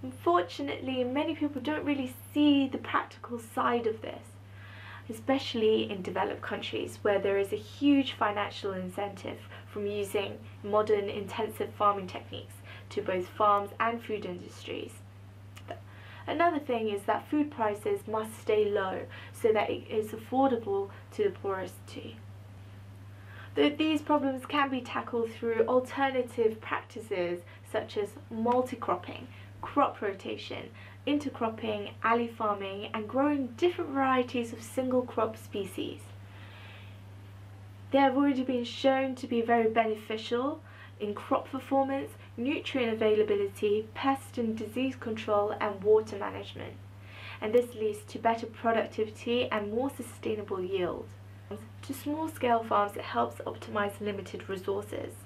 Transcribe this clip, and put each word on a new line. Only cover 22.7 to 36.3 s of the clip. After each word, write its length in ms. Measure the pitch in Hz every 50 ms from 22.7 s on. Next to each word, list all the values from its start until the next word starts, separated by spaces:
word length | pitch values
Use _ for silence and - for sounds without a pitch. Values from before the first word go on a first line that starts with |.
| - - - - - - - - - - - - - - - - -
Th-, 220 | - 285 294 285 -
these 240 | 320 311 320 294 -
problems 420 | - 302 294 254 269 262 262 254
can 240 | - - 294 277 277
be 140 | 262 254 240
tackled 500 | - - 247 226 - - 233 233 226 220
through 320 | - - 233 226 226 226
alternative 920 | 226 254 254 254 254 - 269 277 269 262 262 247 240 - - 233 220 220 220
practices 800 | - - - - - - - 240 220 - 208 185 175 170 175 175 - - - - - - -
such 240 | 220 220 - -
as 140 | 214 202 202 - - - -
multi-cropping, 960 | 233 226 220 240 240 254 254 254 - 233 - - 180 185 - - - - - - - - - - - - -
crop 400 | - - 285 277 - - - 226
rotation, 680 | 202 196 190 - 220 214 208 - - - - - - - - - - - - -
intercropping, 840 | - 294 294 294 269 - - 240 220 220 220 - 226 214 208 202 - - - -
alley 240 | 220 233 240 240 233
farming, 600 | 226 - 226 214 202 202 196 196 196 196 208 220 -
and 160 | 220 214 214
growing 460 | - 254 277 294 294 285 269 240 233
different 360 | - 339 359 349 - 339 302 269
varieties 600 | 277 269 262 262 254 247 247 - 247 233 233 -
of 100 | - -
single 380 | - - - 254 254 254 254
crop 340 | 247 - - - 220 220 226
species. 640 | - - - - 208 196 185 - - - - - - - - - - - -